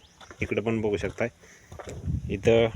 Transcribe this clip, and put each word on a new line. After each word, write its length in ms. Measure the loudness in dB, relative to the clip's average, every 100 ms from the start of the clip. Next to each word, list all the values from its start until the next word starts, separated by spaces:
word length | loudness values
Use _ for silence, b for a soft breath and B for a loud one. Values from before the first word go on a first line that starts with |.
| _ _ -20 -8
इकडं 220 | -2 0
पण 180 | 0 0
बघू 160 | 0 0
शकताय 320 | -2 -4 -6 -6 B B B B B -10 -6 -6 -4
इथं 360 | 0 6 6 4